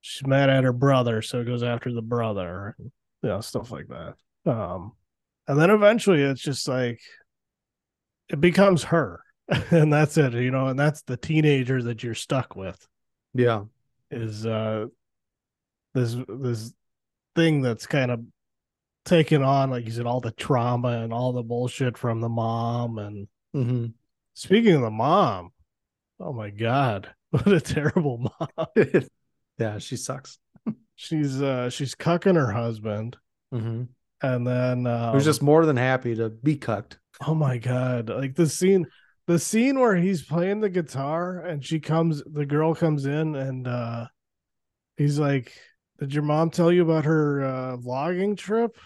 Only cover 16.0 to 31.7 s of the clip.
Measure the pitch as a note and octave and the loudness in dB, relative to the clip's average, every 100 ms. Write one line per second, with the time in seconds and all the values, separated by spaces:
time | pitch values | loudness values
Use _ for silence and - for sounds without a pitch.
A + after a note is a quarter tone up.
16 | A#2+ A#2+ B2+ A#2 C3 A#2 A2+ - _ _ | -2 -4 -10 -8 -6 -6 -8 -18 _ _
17 | _ _ _ - E3 D3+ B2+ A2+ - D3 | _ _ _ 2 2 4 0 -4 -2 0
18 | B2+ A#2 A#2 _ _ _ _ _ _ _ | 0 -2 -8 _ _ _ _ _ _ _
19 | - F3 D#3 D3+ C3+ C#3 C3+ B2+ A2+ A#2 | 2 4 4 4 4 2 0 -2 -6 -6
20 | A#2 B2+ A#2+ - - C3 A#2+ B2 B2 A#2 | -4 -2 -4 -8 0 2 2 0 0 -2
21 | A2+ A2+ B2+ B2 A2+ A#2+ B2 - B2+ A#2 | -4 -4 -2 -4 -4 -4 -4 -2 -4 -2
22 | B2 A2+ A#2 A#2 A2+ A2+ A#2 A#2+ A#2+ A2+ | -4 -2 -2 -2 -2 -2 -2 -2 -4 -6
23 | G2+ G#2 G#2 _ _ D3 A#2+ B2 A#2 - | -10 -12 -16 _ _ -4 -2 -2 -4 -10
24 | _ _ _ - - G3+ A#3 D#3 A#2 A2 | _ _ _ -20 2 4 6 4 2 0
25 | B2+ F#3 E3 F#2+ E2+ _ _ _ _ _ | 2 4 4 2 -8 _ _ _ _ _
26 | _ _ F3 B2 G#2+ G2+ A#2 C3 C3+ G2+ | _ _ -10 -8 -10 -6 -2 0 0 -2
27 | - - _ C#3 G3+ F#3 - - D3 - | -8 -20 _ 0 4 4 2 0 0 0
28 | D3 A#2+ C3 _ D#3 - D#3 - D3+ E3+ | -2 -4 -8 _ -10 -6 -2 2 4 2
29 | C3+ _ _ _ _ _ A2 G#2 - B2+ | 0 _ _ _ _ _ -6 -4 -10 -10
30 | - C3+ - - _ _ - A3 _ _ | -10 -12 -14 -20 _ _ -12 -12 _ _
31 | - D#3 D3 C3 C#3 B2+ B2 | -6 -2 -2 -2 -2 -2 -4